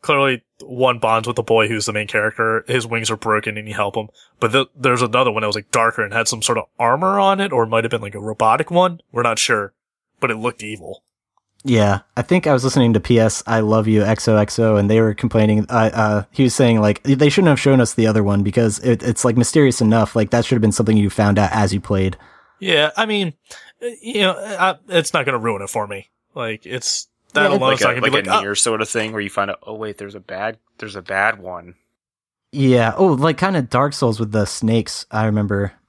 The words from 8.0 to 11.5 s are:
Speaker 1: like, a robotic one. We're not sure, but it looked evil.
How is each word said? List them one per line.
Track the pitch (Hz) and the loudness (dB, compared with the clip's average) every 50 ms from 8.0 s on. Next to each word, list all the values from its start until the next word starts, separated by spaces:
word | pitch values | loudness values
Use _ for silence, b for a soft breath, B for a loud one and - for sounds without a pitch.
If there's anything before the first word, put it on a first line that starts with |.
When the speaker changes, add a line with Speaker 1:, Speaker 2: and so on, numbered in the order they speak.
Speaker 1:
like, | 104 101 - | -6 -10 -12
a | 101 | -10
robotic | 101 110 104 - 113 110 117 139 160 - | -10 -10 -2 0 2 2 2 2 0 0
one. | 170 175 185 185 170 165 _ _ | 2 2 2 2 -2 -8 _ _
We're | - 117 120 | -4 -2 0
not | 120 113 107 | 0 0 -2
sure, | - - 120 107 101 98 _ _ _ _ _ _ _ _ _ _ | 0 0 0 -2 -2 -8 _ _ _ _ _ _ _ _ _ _
but | - 127 | -4 -4
it | 110 | -4
looked | 110 110 120 - - 107 | -4 -4 -6 -6 -6 -12
evil. | 104 107 101 - - 87 - _ _ _ _ _ _ _ _ _ _ | -12 -12 -12 -14 -16 -18 -18 _ _ _ _ _ _ _ _ _ _